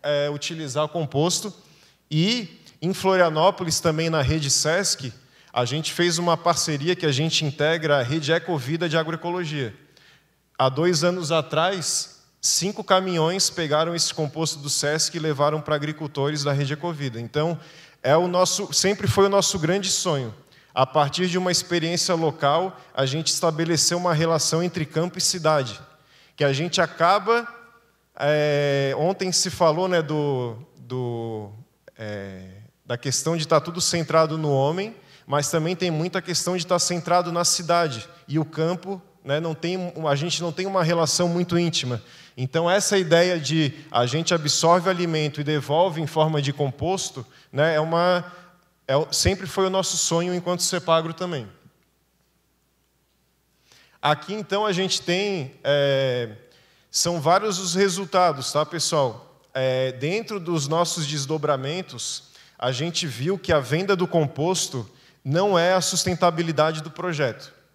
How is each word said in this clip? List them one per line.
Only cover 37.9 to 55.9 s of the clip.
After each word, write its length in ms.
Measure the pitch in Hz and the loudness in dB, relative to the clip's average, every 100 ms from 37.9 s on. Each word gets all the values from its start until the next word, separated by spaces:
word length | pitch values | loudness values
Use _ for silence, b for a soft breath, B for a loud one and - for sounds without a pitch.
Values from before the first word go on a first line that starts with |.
| 117 - B - | -4 -12 B -4
e 120 | 147 | -2
o 60 | |
campo, 560 | 156 156 160 180 185 190 - _ | -2 -2 -2 -2 -6 -10 -12 _
né, 140 | 135 143 | -4 -2
não 160 | 165 | -2
tem, 380 | 156 170 185 175 165 160 | -4 -4 -4 -6 -4 0
a 80 | 143 | 0
gente 240 | 170 - | 0 -4
não 100 | 170 | -4
tem 160 | 160 190 | -4 -2
uma 160 | 190 | 0
relação 460 | 165 170 160 - 175 | 2 2 2 2 2
muito 300 | 170 175 170 | 2 0 2
íntima. 440 | 170 160 123 117 - B B - | 2 0 -4 -6 -8 B B -8
Então, 340 | 131 160 170 | -2 0 2
essa 260 | 196 202 196 | 2 2 0
ideia 420 | 175 170 180 175 | 4 6 6 2
de 340 | 135 160 147 - B | 0 2 0 -2 B
a 160 | 120 120 | 0 0
gente 260 | 147 165 | 0 0
absorve 560 | 175 147 - 165 180 175 | 0 0 2 6 6 4
alimento 520 | 185 175 156 151 143 | 0 0 0 0 -2
e 40 | |
devolve 560 | 143 151 135 151 185 156 | -2 -2 2 2 2 2
em 60 | 151 | -4
forma 340 | 160 156 151 | 2 2 2
de 120 | 139 | -2
composto, 720 | 143 143 - 160 190 - - 117 b b | -2 -2 -2 -2 -2 -4 -10 -16 b b
né, 220 | 127 156 | 0 2
é 60 | 156 | 2
uma, 440 | 160 170 175 180 175 B B _ _ _ - | 0 2 2 2 -2 B B _ _ _ -2
é 80 | 135 | 0
o, 100 | 160 | 0
sempre 340 | - 180 190 190 | 0 0 0 -4
foi 200 | - 190 | 0 2
o 40 | |
nosso 260 | 190 185 - | 2 0 -2
sonho 380 | - 170 175 | 0 0 0
enquanto 280 | 180 170 175 | -2 -2 -2
Cepagro 520 | - 180 170 165 160 | 0 -2 2 2 2
também. 320 | 160 180 156 107 - _ _ _ _ _ _ _ _ _ _ _ _ _ _ _ _ _ _ _ _ b b b b | -6 -6 -6 -8 -18 _ _ _ _ _ _ _ _ _ _ _ _ _ _ _ _ _ _ _ _ b b b b
Aqui, 300 | 143 151 - | 0 0 -2
então, 320 | 208 202 202 | -10 -4 -2
a 80 | 214 | 0
gente 300 | 180 190 - | 0 -2 -4
tem, 520 | - 175 202 190 131 - | -2 -2 0 -4 -6 -8
é, 680 | 135 143 143 | 0 2 2